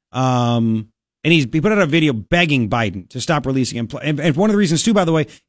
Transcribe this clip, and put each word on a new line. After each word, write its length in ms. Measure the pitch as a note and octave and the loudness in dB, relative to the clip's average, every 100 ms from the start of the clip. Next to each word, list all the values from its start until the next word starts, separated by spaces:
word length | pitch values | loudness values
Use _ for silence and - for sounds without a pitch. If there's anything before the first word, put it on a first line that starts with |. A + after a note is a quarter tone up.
| _ | _
Um, 760 | B2+ C3 B2+ A#2+ A#2 A2+ A2 G#2+ _ _ _ | -4 0 2 2 2 0 -2 -6 _ _ _
and 80 | D3+ | 2
he's, 140 | E3+ B2 | 2 2
he 80 | D#3 | 0
put 120 | G3+ | 0
out 60 | G#3 | 2
a 80 | E3 | 2
video 260 | E3 D#3 | 2 0
begging 580 | A#2 G2 E3+ E3+ C#3 A2 | -2 -2 0 2 0 0
Biden 380 | A#2 A2 F#2+ E2+ | 0 -2 -4 -12
to 100 | B2+ | -8
stop 260 | - D3 B2+ | -4 -2 -2
releasing 320 | C3+ B2 A#2 | -2 -2 -4
him. 100 | A#2 C#3+ | -8 -6
And, 180 | D3 D3+ | -6 -2
and 160 | E3 D3 | 0 0
one 140 | G#3+ | 2
of 40 | |
the 40 | G#3 | 2
reasons, 240 | F#3+ D#3+ | 2 2
too, 120 | - | 2
by 100 | G3+ | 2
the 80 | E3+ | 2
way, 140 | D#3+ C#3+ - | 0 -2 -8